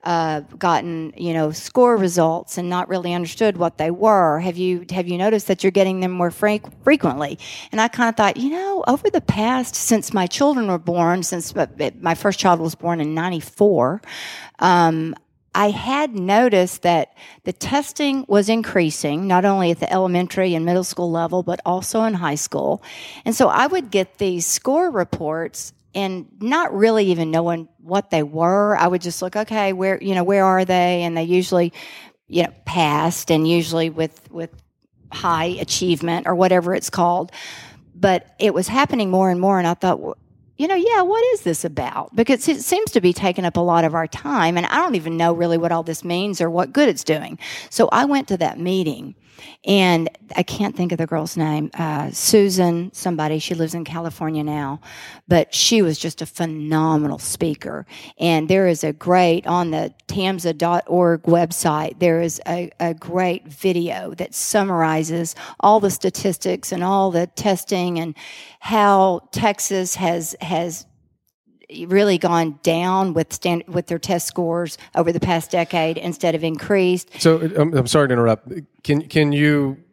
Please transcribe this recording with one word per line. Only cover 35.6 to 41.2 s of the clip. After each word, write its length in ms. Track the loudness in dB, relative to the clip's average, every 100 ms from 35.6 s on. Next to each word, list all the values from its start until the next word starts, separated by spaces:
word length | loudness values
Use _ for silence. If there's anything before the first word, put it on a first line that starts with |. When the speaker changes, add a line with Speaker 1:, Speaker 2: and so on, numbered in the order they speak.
| -4 -2 0 0 0 -2 0
Speaker 1:
or 80 |
whatever 400 | 2 4 4 2
it's 160 | -4 -4
called. 420 | 0 0 0 -4 -10 -18 -18 -20 -20 _
But 320 | -2 2 2 -2 _
it 140 | 0
was 160 | 0 0
happening 420 | 0 0 0 0
more 200 | 2 2
and 100 | 2
more, 180 | 2 2
and 80 | 0
I 60 |
thought, 280 | 0 0 0
"Well, 180 | -4 -12 _ _ _ _
you 80 | -2
know, 60 |
yeah, 280 | 0 2 2
what 220 | 2 2